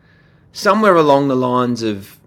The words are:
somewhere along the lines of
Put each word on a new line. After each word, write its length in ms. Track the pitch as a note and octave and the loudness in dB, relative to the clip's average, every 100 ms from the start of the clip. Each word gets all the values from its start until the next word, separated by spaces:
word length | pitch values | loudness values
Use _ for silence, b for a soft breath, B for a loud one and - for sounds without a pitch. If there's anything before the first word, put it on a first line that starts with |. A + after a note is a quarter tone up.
| b b b b b | b b b b b
somewhere 440 | - G#3 G#3 G#3+ E3+ | -6 -2 0 2 2
along 320 | D3+ C#3 C#3+ | 4 2 2
the 80 | B2+ | -2
lines 460 | B2 B2 B2 A2+ | -2 -2 -2 -2
of 360 | A2+ G2 G2+ - | -4 -6 -12 -20